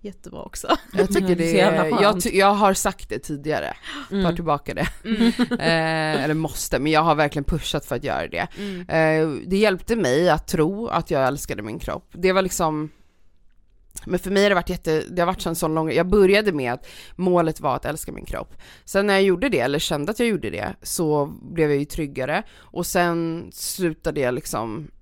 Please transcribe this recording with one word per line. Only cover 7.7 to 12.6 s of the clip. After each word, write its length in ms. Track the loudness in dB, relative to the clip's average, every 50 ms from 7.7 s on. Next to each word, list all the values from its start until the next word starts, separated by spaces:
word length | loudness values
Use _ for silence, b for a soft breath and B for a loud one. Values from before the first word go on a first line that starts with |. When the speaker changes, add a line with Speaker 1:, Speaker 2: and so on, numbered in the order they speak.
| -6 -6 -4
Speaker 2:
för 100 | -4 -6
att 80 | -6 -4
göra 240 | -4 -4 -4 -4 -4
det. 200 | -4 -6 -6 -6 -6 -10
Speaker 1:
Mm. 220 | -10 -8 -8 -10
Speaker 2:
Eh, 600 | -8 -2 0 2 2 2 2 2 0 0 -2 -6 -6 -2
det 100 | 0 2
hjälpte 380 | 4 2 2 0 -2 -4 -2
mig 340 | 0 2 2 4 4 4 4
att 180 | 4 2 0 -2
tro 400 | 0 2 2 2 0 -4 -6 -4
att 240 | -2 -4 -2 0
jag 160 | 0 0 0 0
älskade 340 | 0 -4 -8 -8 -8 -8
min 180 | -8 -10 -10 -8
kropp. 300 | -8 -8 -8 -8 _ _ -12
Det 180 | -2 0 2
var 100 | 4 4
liksom, 480 | 2 0 0 0